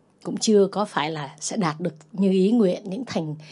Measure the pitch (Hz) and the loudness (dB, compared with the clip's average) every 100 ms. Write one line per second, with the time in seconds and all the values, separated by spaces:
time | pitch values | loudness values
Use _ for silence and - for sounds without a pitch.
0 | _ _ - - 226 202 190 190 208 - | _ _ -10 -2 4 4 4 0 -4 -2
1 | 151 160 139 - - 226 165 156 175 - | -4 -4 -10 -10 -8 -2 -2 -2 -6 -8
2 | - 185 196 190 190 240 202 - 190 196 | -10 0 2 4 4 4 4 0 -6 -10
3 | 240 190 156 151 - | -6 -6 -6 -8 -14